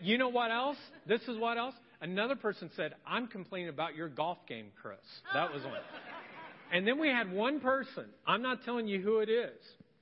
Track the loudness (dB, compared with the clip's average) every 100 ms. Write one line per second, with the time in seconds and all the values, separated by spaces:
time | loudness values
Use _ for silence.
0 | 2 4 4 2 2 2 0 -2 -10 -8
1 | 0 0 0 -2 0 0 -2 -6 -18 -10
2 | -4 0 0 0 -2 -2 -6 -4 -4 -4
3 | -4 -4 -4 -8 -8 -6 -4 -2 -2 -2
4 | -6 0 0 -2 -8 -10 -10 -12 -12 -12
5 | -16 -12 -2 0 2 -2 -6 -8 -8 -12
6 | -12 -14 -14 -16 -16 -16 0 2 4 4
7 | 4 4 2 2 2 2 2 2 0 -8
8 | -10 -6 2 2 2 -2 -2 -2 0 0
9 | 4 4 4 2 0 -6 -18 -20 -20 _